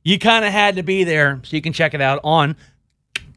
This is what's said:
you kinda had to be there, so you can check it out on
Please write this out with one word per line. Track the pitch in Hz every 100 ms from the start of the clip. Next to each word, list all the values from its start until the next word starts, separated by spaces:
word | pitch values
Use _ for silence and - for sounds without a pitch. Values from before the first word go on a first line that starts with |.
you | 156 196
kinda | 220 226 208
had | 202 208 190
to |
be | 170 190
there, | 175 156 143 135
so | - 156
you |
can | 156
check | - 160 147
it |
out | 135 139
on | 151 160 147 156 - _ _ _ _ - -